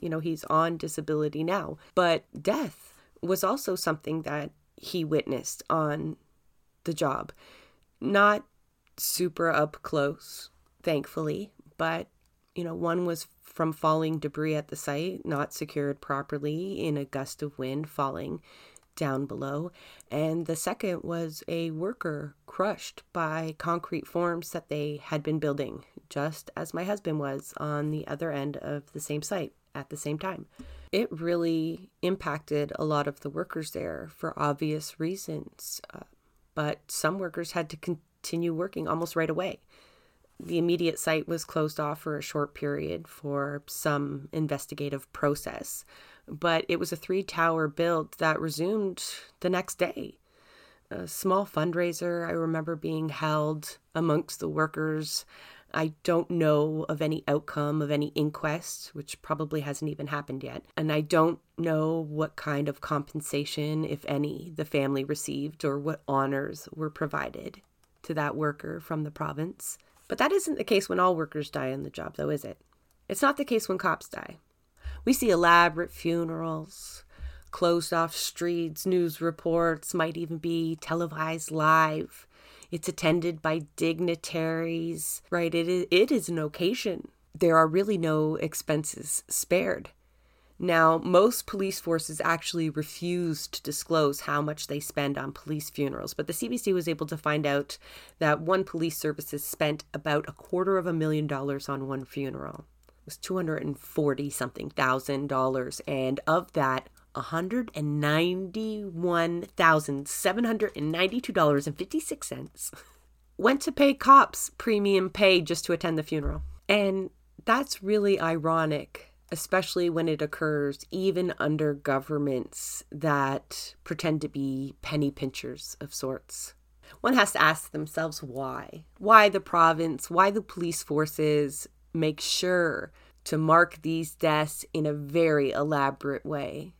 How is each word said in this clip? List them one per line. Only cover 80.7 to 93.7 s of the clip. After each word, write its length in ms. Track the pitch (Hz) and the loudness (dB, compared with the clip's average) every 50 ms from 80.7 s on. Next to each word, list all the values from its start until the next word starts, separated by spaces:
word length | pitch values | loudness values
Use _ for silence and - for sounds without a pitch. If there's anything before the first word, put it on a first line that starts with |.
| 165 160 | -2 -4
televised 720 | - - 160 170 170 165 156 156 156 160 160 165 160 - | -4 -4 -2 -2 -2 -2 -4 -4 -4 -4 -4 -4 -6 -4
live. 720 | 156 156 151 156 160 160 160 156 156 160 - - - - - _ _ - - - - - - - | -2 2 4 6 8 8 6 4 2 -2 -6 -8 -12 -18 -20 _ _ -20 -20 -20 -20 -20 -12 -10
It's 160 | - 165 - 180 | -10 -6 -4 -4
attended 520 | 175 - - 160 160 175 160 175 170 156 | -2 0 2 4 4 4 2 0 -2 -2
by 260 | - 160 156 165 151 - _ | -2 -2 -2 -2 -4 -8 _
dignitaries, 1500 | - 165 165 165 160 180 175 170 160 - - - 165 160 160 165 165 165 165 165 165 165 165 165 160 160 - - - - _ | -2 0 0 2 2 2 0 0 0 -4 -4 -2 -2 0 0 0 0 -2 -2 -2 -2 -4 -4 -4 -6 -6 -6 -8 -8 -4 _
right? 240 | - 175 170 165 160 | 0 0 2 2 2
It 140 | 170 165 170 | 2 2 2
is, 180 | 185 180 180 - | 0 0 2 6
it 180 | - 180 220 240 | 6 6 8 6
is 180 | 302 226 170 - | 4 2 2 0
an 100 | 170 160 | -2 0
occasion. 680 | 156 151 - - 180 180 240 247 - 214 175 - - - _ _ _ _ | -2 -2 -2 0 0 0 0 0 -2 -2 -4 -4 -6 -12 _ _ _ _
There 240 | - 151 190 170 165 | -2 2 4 8 8
are 120 | 160 160 160 | 8 8 8
really 280 | 156 185 202 208 208 | 6 4 4 4 2
no 380 | 180 165 160 156 156 156 156 160 | 2 2 2 4 4 4 2 2
expenses 880 | - - 156 156 - - - 156 151 151 - - - - 151 - - - - | 0 -2 -4 -4 -4 -2 0 0 0 0 -2 -6 -8 -6 -6 -6 -6 -4 -4
spared. 640 | - - - - 175 180 165 196 - - - - - _ _ _ _ _ _ _ _ _ _ _ _ - | -4 -4 0 2 2 2 2 0 -2 -4 -6 -12 -18 _ _ _ _ _ _ _ _ _ _ _ _ -4
Now, 360 | 175 180 170 165 160 160 165 165 | 0 4 6 8 8 8 6 4
most 480 | - - 180 175 202 240 247 - - | 4 6 8 8 8 8 6 0 -4
police 340 | - - 196 196 190 196 - | -4 -4 -2 -2 -2 -2 -4
forces 400 | - 170 165 160 156 - 156 151 | -2 0 0 0 0 -4 -4 -2
actually 460 | - 160 165 165 - - - 170 160 156 | 0 2 2 0 -2 -4 -2 -2 -2 0
refuse 800 | 147 156 151 156 - - 170 175 175 180 175 165 156 147 - - | 0 -2 -4 -4 -6 -6 -4 -2 0 0 0 0 -2 -4 -6 -8
to 140 | - - | -10 -10
disclose 580 | - - | -8 -6